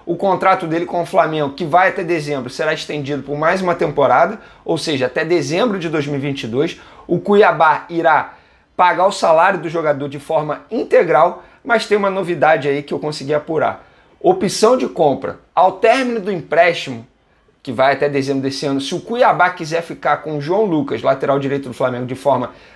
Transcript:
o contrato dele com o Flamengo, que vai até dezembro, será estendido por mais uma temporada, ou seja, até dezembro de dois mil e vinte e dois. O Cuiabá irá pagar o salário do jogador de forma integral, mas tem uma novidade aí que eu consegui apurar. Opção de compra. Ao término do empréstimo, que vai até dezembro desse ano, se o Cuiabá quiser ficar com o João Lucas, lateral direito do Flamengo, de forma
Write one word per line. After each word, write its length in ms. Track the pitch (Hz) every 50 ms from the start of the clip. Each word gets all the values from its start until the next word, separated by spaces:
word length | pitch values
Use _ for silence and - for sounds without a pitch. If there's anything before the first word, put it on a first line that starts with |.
| -
o 100 | - 170
contrato 500 | 165 - 196 185 165 185 190 190 185 185
dele 200 | 165 156 170 175
com 180 | - - 175 170
o 20 |
Flamengo, 480 | - - 185 160 156 156 156 147 139 139
que 120 | - 185
vai 240 | 156 139 175 185 185
até 140 | - - 190
dezembro, 460 | 160 175 165 147 147 147 135 123 120
será 240 | - - 160 156 151
estendido 480 | 151 - - 170 147 143 131 147 135
por 160 | 127 135 147 147
mais 240 | 156 160 180 190
uma 140 | 190 175 170
temporada, 640 | 175 180 151 143 147 139 123 120 135 170 185 226 214 - - - - -
ou 120 | - 170 156
seja, 280 | - - 156 131 127
até 180 | 123 - 170 160
dezembro 540 | 160 170 175 143 135 156 180 240 247 196 196
de 100 | 160 170
dois 200 | 156 160 143 143
mil 100 | 143 143
e 40 |
vinte 220 | 135 143 139 135 -
e 40 | 120
dois. 320 | 110 127 151 170 - - - - - - - -
O 120 | 175 175
Cuiabá 680 | - - 202 202 208 185 156 151 165 156 147 131 - -
irá 440 | 170 170 165 165 156 143 123 - - - _ _ _ _ _ _ _
pagar 300 | - 185 180 170 156 180
o 60 | 196
salário 480 | 190 - - 185 165 160 170 190 196 175
do 100 | 156 170
jogador 400 | 151 170 151 156 143 135 143 143
de 100 | 135 147
forma 420 | - - 160 156 151 151 147 - - -
integral, 720 | 220 247 - - - - 202 165 160 156 165 180 175 - - - - _ -
mas 220 | - 233 220 220
tem 120 | - 202 214
uma 120 | 202 196
novidade 580 | 190 190 190 170 175 151 160 151 160 156 135 143
aí 140 | 139 143
que 120 | 143 - 185
eu 60 | 139
consegui 340 | 143 151 151 - 139 135 151
apurar. 540 | 147 - - 165 151 127 110 - - - _ _ _ _ _ _ _
Opção 560 | - 175 185 - - - - - - 226 247 127
de 100 | 131 -
compra. 520 | - - 127 135 131 - - 85 85 - _ _ -
Ao 200 | - 175 190 190
término 460 | - - 226 233 269 262 247 233 226
do 120 | 185 196
empréstimo, 720 | 196 170 139 - - 156 175 180 165 170 - 143 127 117 113 _ _ _ _ _ _ _ _ _ _ _
que 100 | - -
vai 220 | 120 107 131 135 139
até 160 | 139 147 143
dezembro 320 | 139 143 135 135 139 135
desse 240 | 131 135 135 - -
ano, 160 | 143 139 139
se 140 | 139 - 180
o 40 | 170
Cuiabá 520 | - - 226 240 254 220 165 151 180 180
quiser 320 | 175 - 170 151 160 165 165
ficar 340 | - 160 135 - 160 147 147
com 200 | - 151 156 147
o 40 |
João 240 | 143 147 180 202 220
Lucas, 360 | 208 165 151 139 139 - 113
lateral 380 | - 135 135 135 151 139 139 139
direito 300 | 139 135 139 139 135 131
do 40 | 120
Flamengo, 320 | - 135 127 123 120 127
de 100 | 120 131
forma 360 | - - 143 135 123 123 - - - - - -